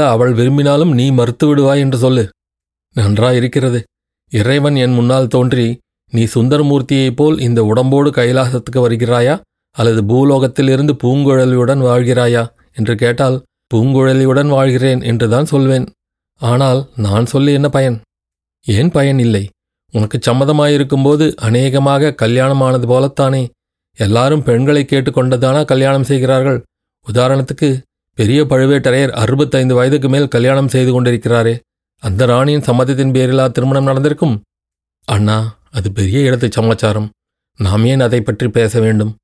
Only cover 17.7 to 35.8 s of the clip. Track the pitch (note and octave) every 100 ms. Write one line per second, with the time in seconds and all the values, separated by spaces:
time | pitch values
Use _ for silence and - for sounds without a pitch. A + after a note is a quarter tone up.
17.7 | C3+ C3 A2+ - _ _ _ _ _ -
18.7 | G#2 E3 E3+ C#3 C3+ A#2+ G#2 G2+ - _
19.7 | _ _ A2 G#2+ A#2+ - B2 C#3 D3+ D3
20.7 | D3 C#3 C#3 C3+ D3 D#3 - A2 A#2+ C3+
21.7 | C3+ C#3 C#3 D3+ - A2 A#2+ C3+ C3+ C3
22.7 | B2+ A#2+ B2+ C#3 C#3 C3+ C3+ B2 _ _
23.7 | _ _ - G2+ A#2 C3 D3+ - A#2 C#3
24.7 | D3 C#3 C#3 C3 B2 B2+ B2+ C3 C#3+ D3
25.7 | C3 C3+ C#3 B2 C3+ B2+ C3 C3+ B2 -
26.7 | _ _ _ - A2 B2+ C3+ C3 C#3 D3
27.7 | C3 - _ _ - A2 C#3 C#3+ C3 C3+
28.7 | C#3 C3 B2+ C3+ A2+ G#2+ C3+ C#3+ C3+ B2+
29.7 | B2 B2+ C#3+ C3 C3+ C#3 A#2+ B2+ C3+ C3+
30.7 | C3 B2+ B2+ B2 A#2+ A2+ A#2 A2+ A#2 -
31.7 | _ _ _ G#2+ F#2+ B2 A#2+ C#3 D3 C3+
32.7 | B2 B2+ C3+ C3+ B2+ B2+ C3+ C3 A#2+ B2+
33.7 | C#3 C#3 C3+ C#3+ D3+ D#3+ G#2 - _ _
34.7 | _ _ _ - G#2 G#2 A2 A2 - _
35.7 | A2+